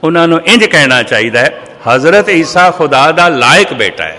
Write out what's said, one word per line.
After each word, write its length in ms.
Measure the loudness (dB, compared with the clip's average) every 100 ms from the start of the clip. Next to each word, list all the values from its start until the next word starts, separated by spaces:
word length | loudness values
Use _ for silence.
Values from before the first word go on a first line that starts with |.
ਉਹਨਾਂ 240 | 0 0 2
ਨੂੰ 140 | 0 0
ਇੰਝ 200 | 0 2
ਕਹਿਣਾ 380 | 2 2 0
ਚਾਹੀਦਾ 360 | 0 -2 0 0
ਹੈ, 200 | -2 -4 -20 -12 -2
"ਹਜ਼ਰਤ 400 | 0 2 2 2
ਈਸਾ 420 | -2 -2 0 0
ਖੁਦਾ 400 | 0 -2 2 0
ਦਾ 180 | 2 0
ਲਾਇਕ 440 | 2 2 2 0
ਬੇਟਾ 300 | -2 -4 -4
ਹੈ 140 | -10